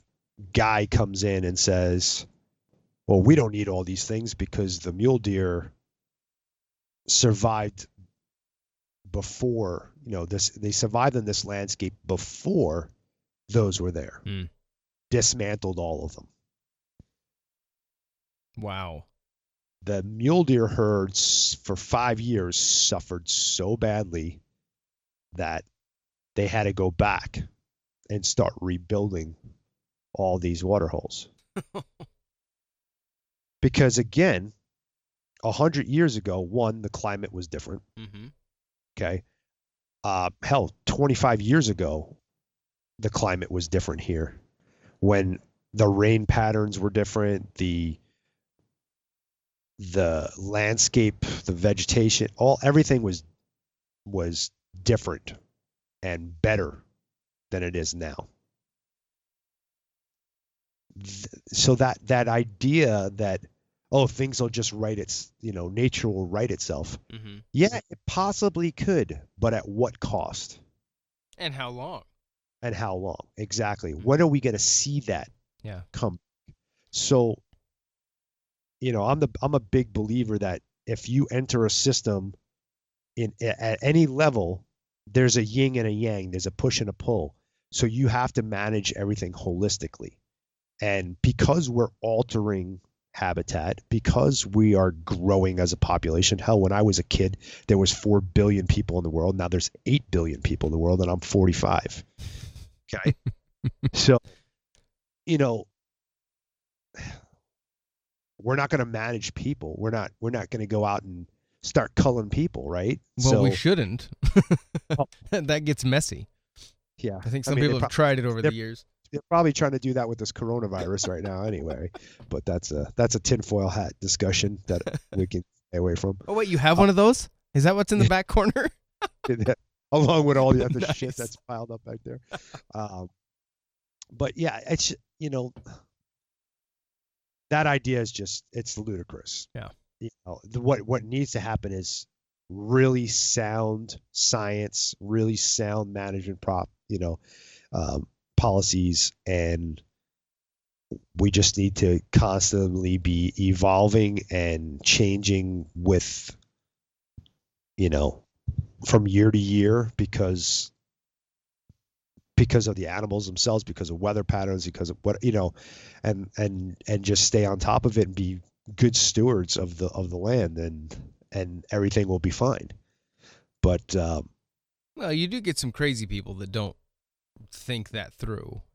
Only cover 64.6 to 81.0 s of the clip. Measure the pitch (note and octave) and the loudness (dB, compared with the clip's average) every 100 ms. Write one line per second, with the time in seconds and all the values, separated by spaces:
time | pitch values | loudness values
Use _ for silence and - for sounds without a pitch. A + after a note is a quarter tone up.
64.6 | A2 G#2 G#2+ G#2+ F#2+ - - _ A2+ F#2+ | -4 -4 -4 -4 -6 -10 -12 _ -10 -8
65.6 | F2 G2+ B2+ - A2+ F#2+ F2+ G2+ A#2+ F#2+ | -6 0 0 0 -2 -2 -2 -2 -4 -4
66.6 | - D2+ E2 - - A2+ A2 G2+ - C3 | -6 -8 -8 -12 -16 -18 -16 -18 -6 2
67.6 | F#3+ A#3 - - - - G3 G3 G3+ E3+ | 2 0 -12 -16 -8 -2 -2 0 -2 0
68.6 | E3+ - C#3 F3 G2+ D2 - - A2+ A2 | -4 -2 0 2 0 -4 -14 -2 0 0
69.6 | - G2+ A#2+ - - F#2+ E2 - - - | -4 -2 -2 -2 -6 -4 -6 -8 -14 -16
70.6 | _ _ _ _ _ _ _ - E3+ C3+ | _ _ _ _ _ _ _ -10 -10 -8
71.6 | B2 B2 C#3+ C3+ - _ _ _ _ _ | -10 -10 -12 -14 -18 _ _ _ _ _
72.6 | A#2+ G2+ A2 F#2 F#2+ - - - G#2+ - | -6 -4 -4 -4 -6 -8 -12 -12 -8 -4
73.6 | G#2+ G#2 F2 D2+ G#2 D3 E3+ C#3+ B2 A2+ | -4 -4 -8 -4 2 4 4 2 0 0
74.6 | - - - C#3+ - F2 - _ _ _ | 0 0 0 -4 -4 -6 -8 _ _ _
75.6 | G#2+ F#2 - - A2 F2 _ _ _ _ | -16 -14 -12 -6 -6 -6 _ _ _ _
76.6 | _ _ _ - - C3+ A#2 G#2 _ _ | _ _ _ -4 2 4 2 -2 _ _
77.6 | _ _ _ _ _ _ _ _ _ _ | _ _ _ _ _ _ _ _ _ _
78.6 | _ - C3 A2+ G#2 C#3 C3+ - C#3 D3 | _ -6 -2 0 2 2 0 -2 0 0
79.6 | A2 C3 A#2 G2+ G#2+ A#2+ A2+ G#2 G2 F2+ | 2 0 0 -2 -2 0 0 -2 -2 -4
80.6 | - _ - A2+ | -10 _ -8 -8